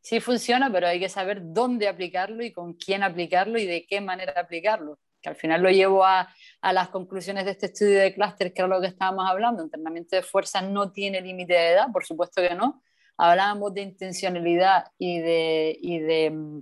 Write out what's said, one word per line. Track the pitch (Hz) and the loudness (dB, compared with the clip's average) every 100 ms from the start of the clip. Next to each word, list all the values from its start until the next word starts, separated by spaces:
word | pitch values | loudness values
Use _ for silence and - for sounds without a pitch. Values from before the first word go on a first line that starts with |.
sí | - 226 | -2 -4
funciona, | 226 240 - 247 269 | 0 -2 2 2 2
pero | 190 175 | 2 0
hay | 175 | 0
que | 185 | -4
saber | 196 190 202 | -4 -6 -6
dónde | 170 170 247 247 208 | -4 -2 -2 0 -2
aplicarlo | 180 180 180 196 226 | -4 -6 -4 -6 -6
y | 233 | -10
con | - 175 170 | -10 -14 -14
quién | - 196 | -6 -2
aplicarlo | 196 170 165 180 196 233 | -2 -2 0 0 0 -2
y | 196 | -2
de | 170 - | -6 -4
qué | 202 | -6
manera | 196 185 185 180 | -4 -6 -4 -6
aplicarlo". | 175 170 185 214 151 147 _ _ | -6 -4 -2 -2 -6 -16 _ _
Que | - | -14
al | 151 | -6
final | 160 165 | -2 2
lo | 185 | 6
llevo | 190 190 190 190 | 6 6 6 6
a, | 185 180 _ - _ | 4 0 _ -20 _
a | 190 | 0
las | 185 180 | 0 -2
conclusiones | 190 185 190 180 196 | -6 -8 -10 -8 -6
de | 190 | -4
este | 190 190 | -4 -8
estudio | - 208 196 | 0 4 6
de | 190 | 4
clúster, | 190 202 - 180 | 2 -2 -2 -6
que | 185 | 0
era | 185 | 0
lo | 185 | 2
que | 185 | -2
estábamos | 185 190 190 185 | -2 -2 0 -2
hablando. | 185 233 226 | 0 0 -2
Entrenamiento | 160 151 160 165 170 190 | -8 -8 -10 -10 -4 -4
de | |
fuerza | 175 196 - 202 | 0 -2 -2 -6
no | 190 202 196 | -4 -2 -4
tiene | 196 196 190 | -4 -6 -6
límite | 185 185 175 175 | -8 -12 0 2
de | 165 | 4
edad, | 180 262 | 4 2
por | 190 - | -2 -6
supuesto | 160 175 - | -6 -4 0
que | 180 175 | 0 2
no. | 240 - _ _ _ - | -2 -2 _ _ _ 0
Hablábamos | 170 180 202 208 202 | 4 4 4 -2 -4
de | 196 | -6
intencionalidad | 196 190 190 180 190 180 170 175 185 185 - _ | -10 -10 -10 -4 -4 -2 2 4 6 4 2 _
y | 180 175 | -4 -2
de, | 165 165 160 160 156 - | 0 2 2 2 0 -2
y | 170 165 | -6 -4
de | 156 160 156 156 151 151 | 0 2 2 -2 -10 -12